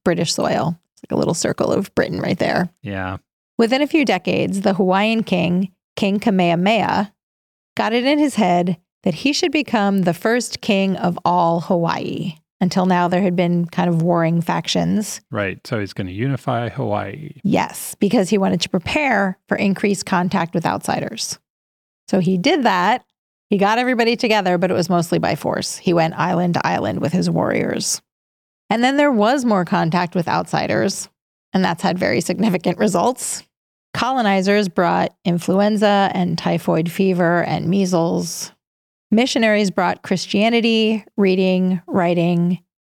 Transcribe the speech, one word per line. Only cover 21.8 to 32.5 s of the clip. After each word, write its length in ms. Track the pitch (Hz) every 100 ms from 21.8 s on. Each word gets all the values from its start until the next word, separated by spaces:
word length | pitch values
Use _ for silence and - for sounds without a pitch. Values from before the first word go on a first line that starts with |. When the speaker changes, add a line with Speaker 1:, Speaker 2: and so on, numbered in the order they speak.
| _ _ -
Speaker 1:
So 100 | 190
he 160 | 180 185
did 260 | 277 339
that 400 | 233 185 185 254 _ _ _ _ -
he 80 | 196
got 200 | 196 226
everybody 380 | 254 233 233 233
together, 400 | 226 214 185 180
but 120 | 185
it 40 |
was 140 | 185 170
mostly 300 | 175 165 170
by 160 | -
force. 420 | - - - - -
He 160 | 185
went 220 | 170 160
island 400 | - 170 170 180
to 120 | 170 165
island 340 | 175 - -
with 120 | -
his 160 | 180 175
warriors. 720 | 160 - - - - - - _ _ _ _ _ _ -
And 140 | 220
then 120 | 254 277
there 140 | 285
was 340 | 226 214 285
more 200 | 240 202
contact 500 | 170 175 165 175 175
with 140 | 185 156
outsiders, 800 | 165 - 156 - - 196 - - _ _ _ _
and 120 | 190
that's 180 | 185 165
had 160 | 185 180
very 220 | 95 -
significant 580 | - 175 220